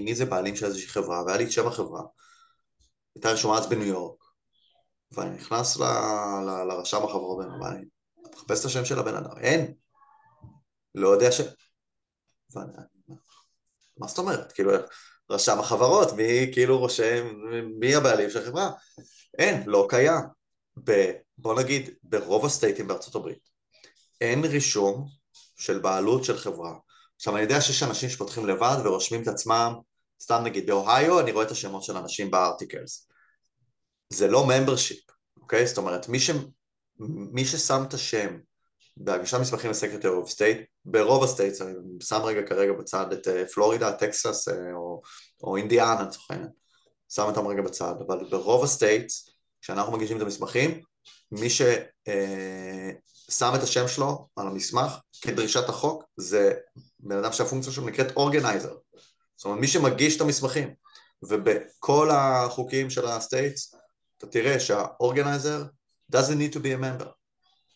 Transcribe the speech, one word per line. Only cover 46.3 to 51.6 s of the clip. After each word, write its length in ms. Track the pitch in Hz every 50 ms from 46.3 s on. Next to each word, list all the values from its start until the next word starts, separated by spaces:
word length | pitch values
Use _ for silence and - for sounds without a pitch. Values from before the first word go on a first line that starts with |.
העניין. 200 | 92 92 - - - _ _ _ _ _ _ _ _ _ _ _
שם 140 | - -
אותם 240 | 104 107 104 107 101
רגע 160 | 101 101 98
בצד, 320 | 98 92 - - 87 87 85 - -
אבל 180 | 92 92 90 - -
ברוב 340 | - 95 90 101 117 123 143
הסטייטס, 640 | 139 - - 113 104 107 113 120 - - - - - _ _ _ _ _ _
כשאנחנו 320 | - - 95 98 104 113
מגישים 240 | 113 110 110 107 113
את 60 | 110
המסמכים, 600 | 107 101 98 - 98 - - 123 139 160 170 - - _ _ _ _ - - _ _ _
מי 180 | 110 104 113 120
ש-, 120 | - -